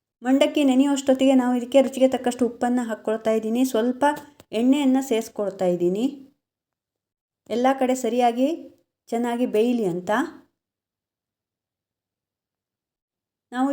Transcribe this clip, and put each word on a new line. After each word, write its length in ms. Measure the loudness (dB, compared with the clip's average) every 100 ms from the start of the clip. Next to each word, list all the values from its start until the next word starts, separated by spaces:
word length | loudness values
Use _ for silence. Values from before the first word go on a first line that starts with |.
| _ _
ಮಂಡಕ್ಕಿ 400 | 0 2 2 2
ನೆನೆಯುವಷ್ಟೊತ್ತಿಗೆ 720 | 2 4 2 0 0 2 4 4
ನಾವು 180 | 2 -2
ಇದಕ್ಕೆ 260 | 2 2
ರುಚಿಗೆ 260 | 2 2 0
ತಕ್ಕಷ್ಟು 380 | 2 -4 -2 -2
ಉಪ್ಪನ್ನ 380 | -2 -4 -2
ಹಾಕ್ಕೊಳ್ತಾ 480 | -4 -6 -6 -4 -2
ಇದ್ದೀನಿ. 320 | -2 -2 -2 0
ಸ್ವಲ್ಪ 380 | 0 -2 0 0 -2 -8 -20 _
ಎಣ್ಣೆಯನ್ನ 500 | -2 2 2 2 0
ಸೇರಿಸ್ಕೊಳ್ತಾ 640 | 0 -2 -4 -6 -6 -2 -2
ಇದ್ದೀನಿ, 400 | 0 0 0 -2 -6 -16 _ _ _ _ _ _ _ _ _ _ _ -8
ಎಲ್ಲ 180 | 0 0
ಕಡೆ 220 | 2 0 -2
ಸರಿಯಾಗಿ 520 | -2 2 2 2 0 -2 -10 -20 _ _ _
ಚೆನ್ನಾಗಿ 380 | -4 -4 -2 0
ಬೇಯಲಿ 380 | 2 2 0 -2
ಅಂತ. 260 | -4 -2 -2 -2 -8 _ _ _ _ _ _ _ _ _ _ _ _ _ _ _ _ _ _ _ _ _ _ _ _ _ _ _ _ _ _ _
ನಾವು 180 | -4 0